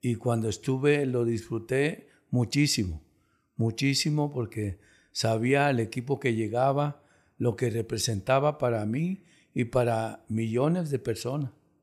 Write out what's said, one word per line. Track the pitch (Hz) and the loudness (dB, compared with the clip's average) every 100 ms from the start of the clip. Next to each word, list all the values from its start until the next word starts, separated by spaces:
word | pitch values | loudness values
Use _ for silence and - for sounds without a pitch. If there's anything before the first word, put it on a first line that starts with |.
Y | 123 | -2
cuando | 117 123 117 110 | -2 0 0 0
estuve, | 101 - 131 147 147 135 | -4 -2 0 2 4 2
lo | 123 | 2
disfruté | 117 113 - 113 107 131 147 - - _ _ | 0 0 -2 -6 -2 0 0 -2 -16 _ _
muchísimo. | 123 117 143 147 - 95 80 _ _ _ _ _ - | 0 2 2 2 2 -2 -4 _ _ _ _ _ -2
Muchísimo | 113 113 139 139 160 151 147 | -2 0 0 0 0 0 -2
porque | 143 113 110 104 90 _ _ _ | -2 -6 -4 -6 -6 _ _ _
sabía | - 113 113 120 139 143 | -4 0 2 2 4 4
el | 127 | 2
equipo | 110 - 123 143 | 0 -4 -4 -2
que | 127 | 0
llegaba, | 113 107 117 131 139 147 143 _ _ _ _ | 0 0 2 2 2 -2 -4 _ _ _ _
lo | 120 110 | -2 0
que | 123 | -2
representaba | 113 110 113 - 104 - 131 147 151 | -2 -4 -2 -2 -2 2 2 2 0
para | 123 117 107 | 0 0 -2
mí | 123 170 190 - _ _ | -2 -2 -4 -10 _ _
y | - | -4
para | 120 127 120 113 113 - _ | 0 2 2 0 -2 -8 _
millones | 110 113 113 147 180 160 | -4 0 0 2 0 -2
de | 135 | -4
personas. | - 110 123 143 135 - _ _ | -4 -4 -4 -4 -6 -10 _ _